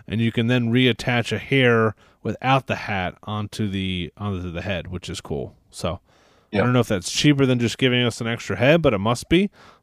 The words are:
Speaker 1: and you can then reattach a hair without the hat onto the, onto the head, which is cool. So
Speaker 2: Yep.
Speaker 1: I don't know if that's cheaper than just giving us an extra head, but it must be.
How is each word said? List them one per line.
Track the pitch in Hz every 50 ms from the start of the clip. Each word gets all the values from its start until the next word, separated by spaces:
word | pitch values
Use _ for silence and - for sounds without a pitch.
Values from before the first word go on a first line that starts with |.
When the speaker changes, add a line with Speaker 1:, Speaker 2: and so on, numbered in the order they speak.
| -
Speaker 1:
and | - 98 113
you | 117 113
can | - 123 113
then | 117 127 123 117 113
reattach | 117 127 127 123 110 - - 131 123 120 113 -
a | 113 101
hair | - - 139 135 127 120 117 113 110 107 - _ _ _ _ _
without | - 113 104 - - 123 135 131 -
the | - 98
hat | 90 - - 104 95 90 87 - - -
onto | 104 107 107 104 101 - - 107
the, | 101 95 98 95 95 92 90 85 - _
onto | - 104 104 95 87 90 90
the | 82 85
head, | 90 104 95 85 -
which | 92 92 87 - -
is | 82 -
cool. | - - 78 69 64 - _ _ _ _
So | - - - 85 - - _ _ _ _ _ _ _ _ _ -
Speaker 2:
Yep. | 107 101
Speaker 1:
I | 104
don't | 123 123
know | 123
if | 117
that's | - 107 90 - -
cheaper | - - - 147 143 139 139
than | 127 127 120
just | 120 107 -
giving | - 135 127 123 123 123
us | 117 - -
an | 117
extra | 113 - - - - 98
head, | 90 120 139 165 175
but | 156 135 110
it |
must | 95 98 113 123 - - -
be. | 165 180 202 196 _ - - - - _